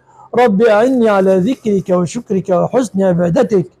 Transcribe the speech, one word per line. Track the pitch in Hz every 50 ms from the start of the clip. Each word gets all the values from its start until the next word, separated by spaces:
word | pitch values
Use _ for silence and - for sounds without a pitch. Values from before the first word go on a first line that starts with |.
| _ _ _ - - - -
'رب | 226 247 247 196 190
أعني | 233 233 208 208 233 262 269 254 226 220
على | 202 196 190 190 190
ذكرك | 185 180 233 269 - - 220 202 190 - -
وشكرك | 180 180 180 160 - 240 240 - 196 190 175 -
وحسن | 180 170 170 - - 247 269 196 - 190
عبادتك'". | 190 190 175 170 175 175 165 277 240 - 220 190 151 - _ _